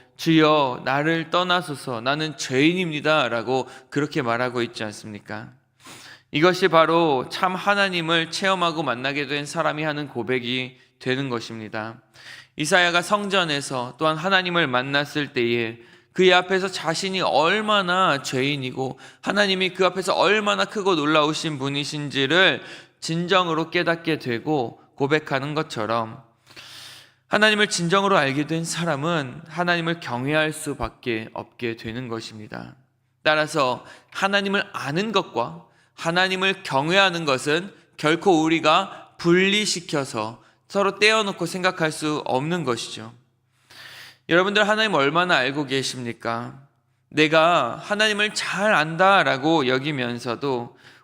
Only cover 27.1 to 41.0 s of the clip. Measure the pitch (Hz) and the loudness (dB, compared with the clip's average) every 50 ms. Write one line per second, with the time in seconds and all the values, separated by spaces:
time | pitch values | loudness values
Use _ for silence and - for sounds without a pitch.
27.1 | _ _ _ - - 202 214 214 214 208 208 202 - - 170 170 190 202 196 196 | _ _ _ -2 2 4 4 4 4 4 2 0 0 -2 0 2 2 4 4 4
28.1 | 196 170 143 135 131 147 147 151 160 165 165 165 - 160 175 170 147 135 147 170 | 4 4 4 2 0 -2 -2 -2 -2 -4 -4 -4 -4 -4 -2 -2 -2 -2 -2 -2
29.1 | 175 160 135 123 131 151 - - 156 170 180 175 175 170 165 165 170 165 - 127 | -2 -2 -2 -6 -10 -16 -18 -10 -6 -2 0 0 0 0 0 -2 -4 -4 -6 -6
30.1 | 120 120 127 143 151 156 156 156 151 - - 147 135 - 117 110 - _ - 123 | -6 -4 -2 0 0 0 0 0 -2 -6 -6 -8 -6 -6 -6 -8 -8 _ -4 -4
31.1 | 113 110 113 - - - 104 - _ - 123 117 113 113 - 113 110 123 131 117 | -4 -4 -4 -8 -10 -12 -12 -12 _ -8 -6 -6 -6 -6 -10 -10 -10 -10 -8 -8
32.1 | 113 113 113 - 110 110 107 - - - 117 120 - _ _ _ _ _ _ _ | -8 -10 -10 -12 -16 -16 -16 -14 -14 -14 -14 -14 -18 _ _ _ _ _ _ _
33.1 | _ _ - 156 156 156 156 147 156 156 139 123 123 120 - - - - _ _ | _ _ 0 0 2 2 0 0 0 0 2 2 0 -2 -6 -16 -20 -20 _ _
34.1 | - - 190 196 202 202 196 196 196 202 - - - - 123 135 147 175 208 226 | -6 -2 -2 0 0 0 0 0 -2 -2 -2 -4 -8 -8 -6 -4 -2 -2 -2 0
35.1 | 190 196 165 - - 113 120 151 165 170 - _ _ _ _ _ _ - - 165 | -2 -2 -2 -2 -4 -4 -4 -4 -6 -14 -20 _ _ _ _ _ _ -8 -4 -2
36.1 | 170 180 185 190 185 185 190 190 190 185 - - 139 135 143 160 180 196 196 190 | 0 0 0 0 0 0 0 -2 -2 -2 -4 -2 -2 0 0 2 4 4 4 2
37.1 | 170 170 165 143 131 123 - 147 147 170 190 202 - _ _ _ _ - - 151 | 2 -2 -2 0 0 0 0 0 -2 -2 -2 -6 -14 _ _ _ _ -2 0 2
38.1 | 165 170 170 202 175 156 156 160 165 160 - 151 160 180 190 - - - - - | 2 2 4 4 4 4 4 2 2 2 2 4 2 2 2 -2 -10 -16 -20 -20
39.1 | _ - - 170 175 180 190 196 202 214 208 - - 180 170 - 165 147 135 - | _ -2 2 4 4 4 4 4 2 2 0 -2 -4 -6 -6 -4 -4 -4 -2 -2
40.1 | - 113 107 110 120 - _ _ _ _ _ - - 196 202 196 190 196 | -4 -6 -6 -6 -8 -14 _ _ _ _ _ -6 -2 0 0 0 2 2